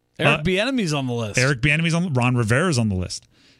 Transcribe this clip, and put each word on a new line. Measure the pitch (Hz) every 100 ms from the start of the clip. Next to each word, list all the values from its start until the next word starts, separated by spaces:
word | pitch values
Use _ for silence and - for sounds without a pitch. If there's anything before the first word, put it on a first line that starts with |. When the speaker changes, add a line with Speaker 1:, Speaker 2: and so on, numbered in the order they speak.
| _ -
Speaker 1:
Eric | 143 151
Speaker 2:
Uh, |
Speaker 1:
Bieniemy's | 151 185 226 269 185
on | 147 131
the |
list. | 120 110 101
Speaker 2:
Eric | 127 139
Bieniemy's | 147 151 165
on, | 165 180
Ron | 127 123 123
Rivera's | 113 120 185 131
on | 110
the | 92
list. | 90 - - _ _ _